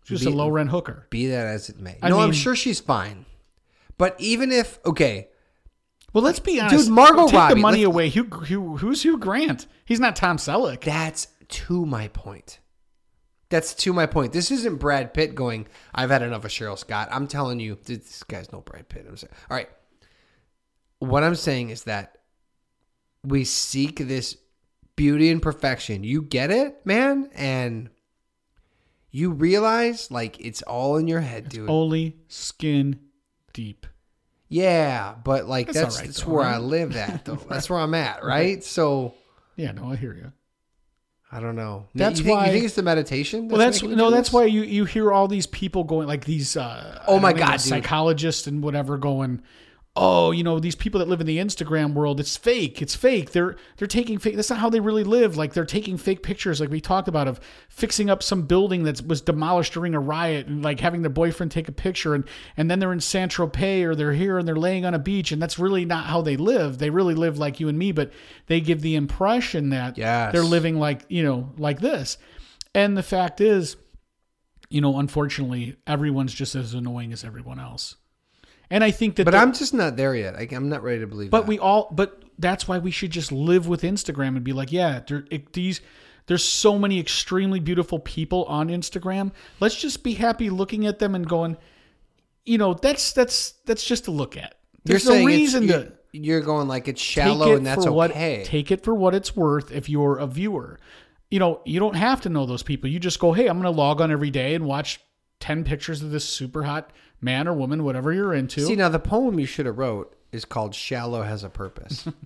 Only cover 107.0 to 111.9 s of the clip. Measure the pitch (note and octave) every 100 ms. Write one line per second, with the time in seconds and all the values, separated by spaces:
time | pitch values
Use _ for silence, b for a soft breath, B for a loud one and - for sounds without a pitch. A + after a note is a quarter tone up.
107 | b b B2+ B2+ D#3+ D#3+ C3 D#3 C#3+ B2+
108 | C#3 F3+ G3+ D3+ C3 - D3+ G#3 F3+ D#3+
109 | - G#3+ B3+ F3+ C3+ - C3 A2 C3 G#2+
110 | - _ _ C#3 - A#2+ G#2+ - - B2+
111 | A#2+ A#2+ G#2 G#2+ G2+ - F#2+ - -